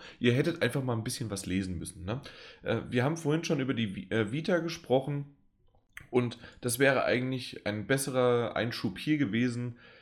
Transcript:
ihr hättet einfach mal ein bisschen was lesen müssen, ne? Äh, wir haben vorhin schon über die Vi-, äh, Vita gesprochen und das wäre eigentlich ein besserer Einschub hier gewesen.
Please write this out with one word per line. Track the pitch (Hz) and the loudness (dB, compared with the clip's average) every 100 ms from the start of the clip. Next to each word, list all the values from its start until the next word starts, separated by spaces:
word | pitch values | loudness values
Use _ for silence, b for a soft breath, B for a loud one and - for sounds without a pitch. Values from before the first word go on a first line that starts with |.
| B B | B B
ihr | 120 | 4
hättet | 120 160 165 | 4 2 0
einfach | 117 139 | 0 0
mal | 127 | 0
ein | 117 | -2
bisschen | 113 - 110 | -4 -6 -6
was | 98 | -6
lesen | - 92 92 87 | -2 -2 -2 -4
müssen, | - - | -8 -8
ne? | 87 127 B B B B | -6 -6 B B B B
Äh, | - 113 - | -4 -2 0
wir | 120 | 0
haben | 127 165 | 2 0
vorhin | 143 156 | 0 0
schon | 165 151 | 0 0
über | 131 | 0
die | 113 110 | 0 -2
Vi-, | 92 - | -4 -2
äh, | 110 104 | 0 0
Vita | 139 165 175 | 0 0 0
gesprochen | 165 - - 131 139 143 143 - _ _ _ _ _ - - | 0 -6 2 2 2 -4 -8 -14 _ _ _ _ _ -20 -2
und | 127 120 - B B | 0 0 -4 B B
das | 123 120 | -4 4
wäre | 135 127 | 4 4
eigentlich | - 117 127 131 - - 104 | 4 2 0 -4 -8 -8 -4
ein | 107 101 | -4 0
besserer | 135 139 127 123 120 117 - | 0 0 2 4 4 2 0
Einschub | 113 - 120 95 | -2 -2 -4 -2
hier | - 151 | 0 2
gewesen. | 123 110 123 120 120 120 B B | 2 2 0 0 -6 -8 B B